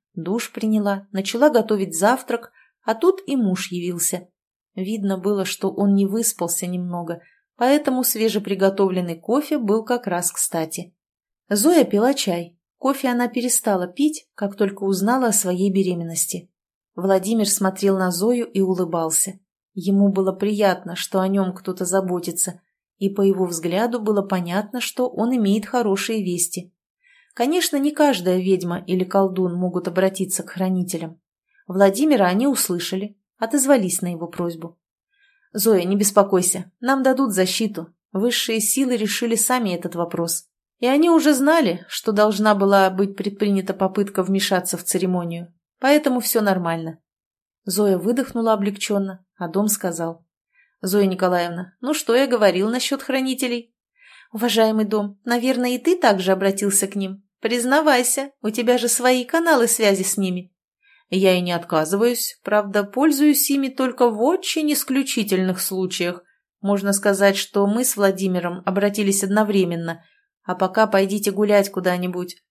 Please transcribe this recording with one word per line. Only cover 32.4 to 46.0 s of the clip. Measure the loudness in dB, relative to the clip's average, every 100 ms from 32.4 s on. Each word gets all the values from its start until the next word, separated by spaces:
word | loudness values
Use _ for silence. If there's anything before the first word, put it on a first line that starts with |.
| 2
услышали, | 0 -2 -4 -4 -6 -6 _ _ -8
отозвались | -2 2 4 4 2 -2
на | -6
его | -6 -8
просьбу. | -6 -6 -6 -12 -16 _ _ _ _ _ _ _
«Зоя, | 0 4 4
не | 4 2
беспокойся, | 2 4 4 4 0 -4 -8 -6
нам | -2 2
дадут | 2 2 2
защиту. | 0 0 0 -4 -6 -14 _ _
Высшие | -2 -2 -2 -2 -2
силы | -2 0 0 0
решили | -2 -2 -2 0
сами | 0 0 -2
этот | -4 -6 -6
вопрос. | -4 -4 -4 -6 -10 _ _ -4
И | 0
они | 4 4
уже | 4 4
знали, | 4 4 4 2 -2 -8
что | -8 -2
должна | 2 4 4 2 2
была | 4 6 4
быть | 2 -2 -2
предпринята | -6 -2 0 0 -2
попытка | -2 -2 -2 -2 -2
вмешаться | 0 0 0 0 -2 -6
в | -4
церемонию. | -2 0 -2 -4 -10 -12 _ _ -4
Поэтому | 2 2